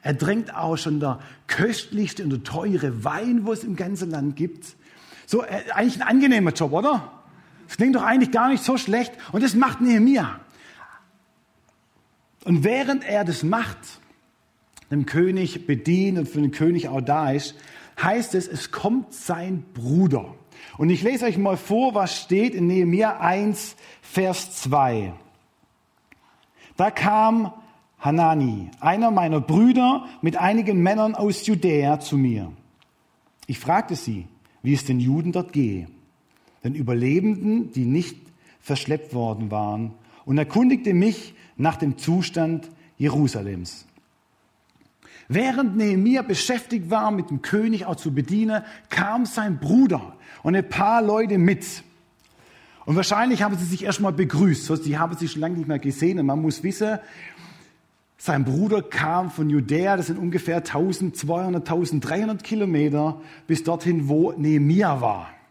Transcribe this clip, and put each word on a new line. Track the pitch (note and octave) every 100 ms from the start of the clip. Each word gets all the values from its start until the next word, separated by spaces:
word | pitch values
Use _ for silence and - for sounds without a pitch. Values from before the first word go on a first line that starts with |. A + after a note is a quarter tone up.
Er | C#3 C#3
trinkt | D#3+ G#3+ A3
auch | - E3 D#3+
schon | D#3+ D3
der | C#3+ B2 - - -
köstlichste | - G3+ A3+ - G#3 G3 -
und | D#3+
der | C3+
teure | - D3+ G3 F#3 C#3+ A2+
Wein, | G#2+ G3 A#3 A#3+ G#3
wo |
es | A3
im | A#3 F3
ganzen | F3+ G3 F3
Land | D#3 C#3 C#3+
gibt. | E3+ - - - _ - - - -
So, | A3
äh, | - G3+ A3
eigentlich | G#3+ A#3+ -
ein | -
angenehmer | B3+ C4+ A#3 F3
Job, | - D3+
oder? | D3 - B3+ - - - - _ - -
Das | -
klingt | B3 C4
doch |
eigentlich | G3+ B3+ B3+
gar | A3+ B3+
nicht | C4+
so | - B3+
schlecht. | - A3+ A#3+ - -
Und | G#3
das | B3+ G3+
macht | B3+ B3
Nehemia. | B3 A3+ A#3 C4+ C3+ F#2+ - - - - - - _ _ _ _ _ _ _ _ _ _ _ _ _ _
Und | - E3+
während | E3 B3+ C4 C#4
er | - G#3 F#3
das | -
macht, | D#3 A3 A3 - - - _ _ _ _ _ _ _ - _
dem | C#3+ C3+
König | D3+ F3+ F#3 F#3 - -
bedient | C3+ - F3 G3 F3+
und | D3
für | D3+
den | D3
König | C#3+ D#3 E3+ D3
auch | C3+
da | B2+ D3 D3
ist, | C#3 C#3 - - - - -
heißt | E3+ A3+ A#3 F#3+
es, | F3
es | D#3+ -
kommt | - G#3 B3 -
sein | - - E3+ F3+ F#3 -
Bruder. | - A#2+ D#3+ F#3 C3 F2+ - _ - - -
Und | D#3
ich | F3+
lese | G3 C4 A#3+
euch | F#3
mal | G3 F#3
vor, | - G#3+ C4 G#3
was | F#3 -
steht | - F#3+ A#3+
in | A#3+ F3
Nehemia | F#3 E3+ F3+ A3 G3
eins, | F3 F#3+ G#3 G#3 - - - -
Vers | - - F#3+ F3+ - -
zwei. | C3 C#3+ C3+ A2+ F#2+ F2 - _ _ _ _ _ _ _ _ _ _ _ _ _ - -
Da | F#3+
kam | - F#3+ G#3+ A3 A3+ G#3 - - _ _ _
Hanani, | C#3+ D#3 E3 D#3 C3 G#2 F2 -
einer | D3 F#3+ A3+
meiner | G3 E3+ D#3
Brüder, | C3+ D#3+ A#3 B3+ B3 C4+ - -
mit | E3 D#3+
einigen | F3+ A3 G#3 F#3+
Männern | F3 G#3+ A3 G#3
aus | G#3 F#3+ -
Judäa | G3+ F3 D3+ C#3+ D3
zu | - C#3+
mir. | C3 A2 F2 - _ _ _ _ _ _ _ _ -
Ich | B2+
fragte | B2+ F#3 A3+ E3+
sie, | - G#2 F2 - _ _
wie | B2+ C#3
es | -
den | B2+
Juden | B2 D3 E3
dort | F3+ F3+
gehe, | C#3+ A#2+ F#2+ E2 - _ _ _ _ _ _
den | A#2+ D3
Überlebenden, | B2 A#2+ B2+ D#3+ G#3 G3+ G3+ A3 A3+
die | C3 A#2+
nicht | D3 F3+ - - _ _ _
verschleppt | - C#3 - D3+ - B2
worden | A2+ G#2+ A2
waren, | G#2+ G#2 G#2 A2+ - _ -
und | - C#3
erkundigte | D3+ G#3+ B3+ B3+ G#3
mich | F3 G#3 G#3 - - - -
nach | D3+ -
dem | D3+ C3+
Zustand | - F3 E3+ F3 D#3+ E3 - - _ _
Jerusalems. | D3 C3 C#3 A2 G2+ F#2 F2 - - _ _ _ _ _ _ _ _ _ _ _ - - -
Während | D3+ C4 B3 C4 G3
Nehemia | G#3+ F#3+ G#3 C4
beschäftigt | B3+ F#3+ - B3 - A#3 E3
war, | G#3+ G#3+
mit | G3+ F3
dem | C#3
König | - G#3 A3+ A3 F3+
auch | E3+
zu | D#3+
bedienen, | C3+ B2+ G3+ A3 G#3+ G#3 - _
kam | - F#3+ A#3 A#3+
sein | - G#3 D3
Bruder | D3 A3 C4 D#3 G#2 - - -
und | D3+ F#3+
ein | F#3+
paar | - G3+ A#3
Leute | G#3+ G#3+ A3+ G3
mit. | F3 G3 - - - _ _ _ _ _ _ - - - -
Und | D#3
wahrscheinlich | F3+ G#3 B3 A#3+
haben | G#3 G3
sie | F3
sich | F3+
erstmal | - - G3+
begrüßt, | D3+ E3+ D3 F#3+ C3+ -
sonst | D#3+ D#3+
die | D3
haben | E3+ F3
sich | E3
schon | D#3
lange | D#3+ F3
nicht | D3+
mehr | D3
gesehen. | C#3 C3+ E3+ F#3
Und | C#3
man | C#3+
muss | D#3 -
wissen, | F3+ G3 G#3+ G#3+ - - - - - - - _ _ _ _ _
sein | - C#3 C3
Bruder | C3+ G#3 G#3+
kam | - - D#3 F3 F#3
von | - D#3
Judäa, | D3 A#2 D3+ F#3+ G3
das | D#3+
sind | F3+
ungefähr | F3 F3 - E3+
tausendzweihundert, | E3 D3 F#3 F3 F#3 - C#3+ E3+ F#3 F3 E3+
tausenddreihundert | E3+ F3 D3+ - E3 A3 G#3+
Kilometer, | - A3 G3+ D#3 D3+ D3 D3+ D#3 - - -
bis | D#3+
dorthin, | D#3+ E3 F3 E3 C#3
wo | D3+ F#3
Nehemia | - D3+ D3+ C#3+ F3 G3+ C#3
war. | A#2 G2 E2+ - _